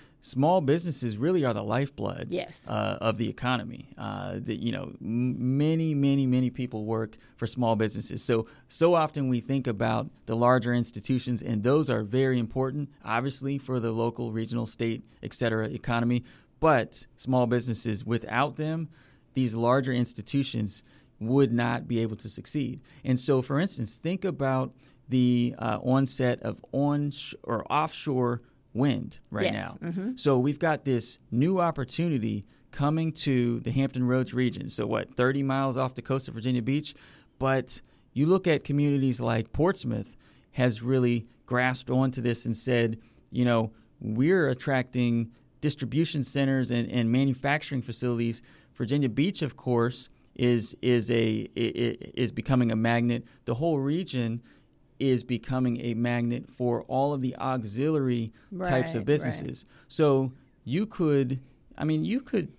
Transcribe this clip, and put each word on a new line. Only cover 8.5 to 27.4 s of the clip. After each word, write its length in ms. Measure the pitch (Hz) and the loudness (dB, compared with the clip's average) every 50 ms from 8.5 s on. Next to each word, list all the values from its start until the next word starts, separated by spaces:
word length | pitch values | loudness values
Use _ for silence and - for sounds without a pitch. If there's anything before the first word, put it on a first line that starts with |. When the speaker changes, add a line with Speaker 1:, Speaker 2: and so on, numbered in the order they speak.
| - - - - | -8 -20 -14 -8
Speaker 1:
so 280 | - - 160 170 180 | 0 4 4 6 6
often 340 | 170 156 151 - 151 139 131 | 4 2 2 -2 -2 0 0
we 100 | 127 120 | 0 0
think 280 | 110 - 135 139 123 131 | 0 0 -2 0 0 0
about 420 | 113 98 113 117 117 113 117 - - - _ | -2 0 0 0 0 0 -2 -4 -8 -12 _
the 100 | - 113 | -4 0
larger 380 | 113 120 123 127 127 107 120 120 | 2 4 6 6 4 4 2 0
institutions, 720 | 120 117 - - 101 - - 135 123 - 127 123 104 - | 0 0 -2 -4 -8 -4 -2 -2 -2 0 -2 -4 -4 -4
and 180 | - 117 110 | -4 -4 0
those 300 | 101 123 - 120 117 - | 2 2 4 4 2 2
are 100 | 120 113 | 0 -2
very 380 | 110 101 107 131 135 131 131 123 | -2 0 0 0 2 2 2 0
important, 500 | 117 110 - 131 131 131 131 147 147 135 - - - | -2 -2 -2 -2 -2 -2 -4 -6 -8 -8 -10 -12 -6
obviously, 560 | 107 110 117 127 139 131 - 131 139 139 139 | -4 -2 -2 -2 -2 -4 -6 -6 -4 -4 -4
for 200 | 135 - 131 127 | -4 -4 -2 -2
the 120 | 110 117 | 0 0
local, 400 | 110 113 117 120 117 - 120 117 | 0 0 0 -2 -2 -4 -6 -4
regional, 340 | 110 113 113 110 113 117 117 | -4 -4 -4 -4 -4 -4 -4
state, 400 | 113 - - 120 113 113 113 - - _ - | -4 -4 -4 -2 -2 -2 -4 -8 -14 _ -14
et 140 | - 104 - | -14 -10 -6
cetera 320 | - 127 117 110 110 110 - | -2 -2 0 0 0 -2 -2
economy. 560 | - 117 - - 120 117 117 117 123 120 120 - - - - _ _ - | -6 -6 -4 -2 0 0 2 2 0 0 -2 -6 -16 -20 -20 _ _ 2
But 460 | - 160 151 123 110 - - - - - _ - | 4 4 4 4 2 -2 -6 -14 -16 -16 _ -10
small 280 | - - 131 127 123 | -4 0 2 2 2
businesses, 580 | 117 123 123 117 123 110 101 - 113 107 98 123 | 4 2 0 0 -2 -4 -4 -2 -4 -4 -4 -2
without 520 | - 117 113 - - - 120 135 151 - | -2 -2 -2 -2 -2 -2 0 0 0 -2
them, 340 | - 156 156 160 165 165 156 - - - _ - _ _ _ - | -4 -4 -4 -4 -4 -6 -8 -12 -18 -20 _ -20 _ _ _ -2
these 180 | 135 131 117 107 | 0 0 0 0
larger 400 | 113 117 120 127 139 131 131 127 | 2 2 4 4 4 2 2 0
institutions 880 | 123 120 - - - 107 - - 139 131 - - 120 107 101 - - - - - - - _ _ - | 0 0 -2 -2 -8 -8 -2 -2 0 0 0 -2 -4 -4 -4 -6 -8 -14 -18 -20 -20 -20 _ _ -8
would 340 | 104 113 127 139 139 123 120 | -2 2 4 4 4 4 4
not 340 | 120 120 120 120 123 - - | 2 2 0 0 -2 -4 -2
be 120 | 120 113 | -2 0
able 160 | 113 110 110 | 0 -2 -4
to 140 | - - 107 | -6 -10 -10
succeed. 500 | - - - - - 151 139 110 131 147 - - - - - | -12 -12 -10 -6 -4 -4 -4 -4 -6 -10 -14 -18 -20 -8 -2
And 160 | - 127 123 | 0 0 2
so, 240 | - - 139 131 127 | 2 2 2 2 2
for 160 | - 143 143 | 0 0 0
instance, 360 | 175 196 - - 117 98 - | 0 -2 -2 -4 -6 -8 -8
think 300 | - - 165 185 190 - | -6 -6 -4 -4 -4 -4
about 480 | 190 156 131 139 135 131 131 131 131 - _ - - - _ _ - | -4 -4 -2 0 0 0 0 -2 -4 -6 _ -20 -20 -20 _ _ -2
the, 460 | 127 127 123 123 123 120 120 120 - - | 2 4 4 4 4 4 2 0 -2 -4
uh, 180 | 117 117 110 104 - | -4 -4 -4 -2 0
onset 580 | 123 127 135 139 127 - - 127 123 123 - | 2 2 4 2 2 0 0 0 0 0 -2
of 180 | - 107 101 - - - - | -4 -6 -8 -8 -8 -6 -2
onsh-, 640 | 135 139 143 147 143 147 143 131 - - - - - | 0 0 2 0 0 -2 -4 -6 -8 -12 -14 -14 -12